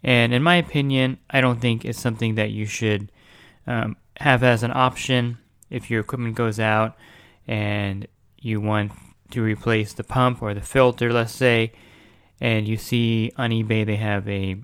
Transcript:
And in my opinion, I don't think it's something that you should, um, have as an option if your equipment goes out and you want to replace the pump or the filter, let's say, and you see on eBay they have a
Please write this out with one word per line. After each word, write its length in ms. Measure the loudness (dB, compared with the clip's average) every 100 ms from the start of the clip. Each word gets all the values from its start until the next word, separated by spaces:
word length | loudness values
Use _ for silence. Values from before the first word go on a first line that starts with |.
And 320 | 2 2 4
in 80 | 2
my 140 | 4 2
opinion, 640 | 2 -2 0 0 0 -2 _
I 120 | 0
don't 180 | 2 2
think 240 | 0 0
it's 160 | -4 -4
something 360 | -4 -2 -2 0
that 160 | -2
you 140 | -4 -6
should, 460 | -2 0 0 -4 _ _ -20 -20 _ -6
um, 300 | -4 -4 -8 _ -2
have 280 | 2 4
as 200 | 6 4
an 80 | 2
option 640 | 2 2 0 -2 0 0 -6 _ _ _
if 220 | -10 -4
your 80 | -4
equipment 360 | -2 -6 -6 -2
goes 240 | -2 0
out 360 | 2 2 0 -4 -20 -20 -20 _ -6
and 600 | -4 -2 -2 -4 -6 -10 _ _ _
you 220 | -4 -2
want 320 | 0 0 0 -6 -20 _ _
to 100 | -2
replace 520 | 0 0 0 0 0
the 100 | -8
pump 380 | -4 2 2 0
or 120 | -6
the 80 | -6
filter, 500 | -2 4 4 4 0
let's 220 | 2 0
say, 400 | 2 2 4 0 -6 -20 -20 -20 _ _ _
and 280 | 0 0 0
you 100 | -4
see 540 | 0 0 2 2 -2 -4
on 120 | -2
eBay 360 | -2 0 0 0
they 120 | -2
have 300 | -2 -2 -2
a 260 | -4 -4 -6